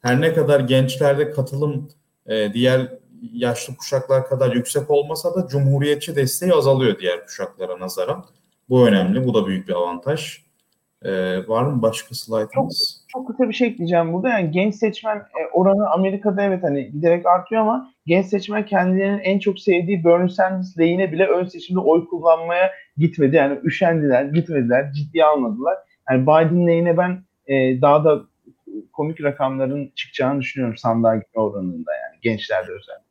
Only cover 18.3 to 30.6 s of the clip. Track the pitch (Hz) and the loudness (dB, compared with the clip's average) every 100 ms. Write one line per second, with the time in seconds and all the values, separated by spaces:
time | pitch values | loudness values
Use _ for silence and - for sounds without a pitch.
18.3 | 202 190 214 208 196 185 185 196 202 185 | -4 -4 -6 -2 0 2 0 0 -2 0
19.3 | 196 196 196 - 175 170 196 165 170 180 | 0 0 -2 0 0 0 0 4 4 2
20.3 | 180 185 190 185 165 165 180 190 160 190 | 0 -2 -2 -8 0 0 2 -2 0 2
21.3 | 175 180 175 - 180 147 165 170 175 165 | 2 -2 -8 -4 -4 0 -2 -4 -2 2
22.3 | 165 165 175 185 - - - 165 - 135 | 2 0 0 0 -2 -16 -2 -2 2 2
23.3 | 156 139 143 - - 185 165 147 127 143 | 4 2 0 -4 0 0 2 2 2 2
24.3 | 160 165 151 120 123 143 143 147 165 151 | -2 0 -2 2 0 0 -6 -6 2 4
25.3 | 151 120 107 147 190 _ _ - 131 131 | 4 0 -2 -4 -6 _ _ -2 0 4
26.3 | 160 165 175 175 170 175 170 180 185 _ | 4 4 2 2 2 2 2 0 -4 _
27.3 | _ - 135 131 127 143 147 156 147 - | _ -2 0 2 4 4 6 4 2 -2
28.3 | _ _ _ - 104 - - 151 160 147 | _ _ _ -16 -16 -16 -6 -6 -4 -6
29.3 | - 135 135 131 143 139 - - - 131 | -2 -4 -2 -4 -4 -8 -12 -14 -2 -2
30.3 | 139 127 139 | -2 -6 -6